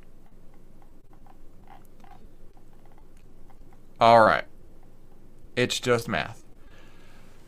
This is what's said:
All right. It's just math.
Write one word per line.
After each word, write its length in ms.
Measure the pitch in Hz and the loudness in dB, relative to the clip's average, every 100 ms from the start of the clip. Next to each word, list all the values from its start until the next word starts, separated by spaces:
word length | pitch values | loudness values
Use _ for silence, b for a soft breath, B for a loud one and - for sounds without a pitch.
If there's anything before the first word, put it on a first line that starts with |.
| - - - - - - - - - - - - - - - - - - - - - - - - - - - - - - - - - - - - - - - - | -16 -16 -18 -16 -16 -16 -16 -16 -18 -18 -18 -18 -16 -14 -14 -14 -16 -16 -16 -16 -16 -16 -16 -14 -16 -16 -16 -16 -16 -16 -16 -16 -16 -14 -14 -14 -14 -16 -16 6
All 220 | 117 117 | 10 12
right. 240 | 101 69 - - - - - - - - - - - 123 | 12 8 2 -12 -16 -16 -18 -18 -18 -18 -18 -16 -6 0
It's 240 | 123 - | 0 2
just 280 | 127 117 113 | 2 2 2
math. 360 | 82 - - - - b b b b b b b b | -2 -2 -8 -18 -18 b b b b b b b b